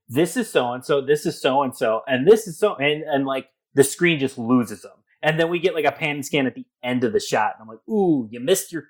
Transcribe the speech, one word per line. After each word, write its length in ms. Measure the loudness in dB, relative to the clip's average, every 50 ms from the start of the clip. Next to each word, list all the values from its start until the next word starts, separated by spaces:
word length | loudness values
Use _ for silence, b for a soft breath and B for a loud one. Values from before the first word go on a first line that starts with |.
| _
"This 300 | -4 0 0 0 0 0
is 120 | -4 -4 -2
so-and-so, 520 | 0 0 0 0 -2 -6 -4 -2 -2 0
this 240 | 0 0 0 0 -2
is 160 | -4 -4 -2
so-and-so, 600 | -2 0 2 2 0 -2 -2 -2 -2 0 0 -2 -2
and 180 | -2 -2 4 6
this 220 | 6 6 6 4
is 100 | -4 -4
so," 180 | 0 0 0 0
and, 280 | 0 0 0 0 -2 -2
and, 220 | -2 -2 0 0
like, 220 | -2 -4 -6 -8 _ _ _ _ _ 4
the 100 | 4 4
screen 360 | 4 2 0 0 0 0 0
just 180 | -2 -4 -4
loses 460 | -4 0 2 2 2 2 0 -6 -14 -16
them. 100 | -20 -20 _ _ _ _ _
And 160 | -2 0 0
then 120 | 2 0 0
we 100 | 0 0
get, 140 | 0 0 0
like, 100 | 0 0
a 80 | 0
pan 240 | 0 -2 -2 -4 -4
and 100 | -6 -6
scan 220 | -2 0 0 0
at 80 | 0 -2
the 100 | -6 -14 _ _ _
end 220 | -6 -4 -2 0 0
of 80 | 0
the 80 | 0 0
shot. 360 | -2 -2 -2 -2 -2 -2 -4
And 60 | -8
I'm 60 | -16
like, 180 | -20 -20 -18 _ -4
"Ooh, 400 | 0 2 2 2 2 2 0 -6
you 80 | -10 -6
missed 320 | -2 0 0 0 -2 -4
your 140 | -10 -12 -12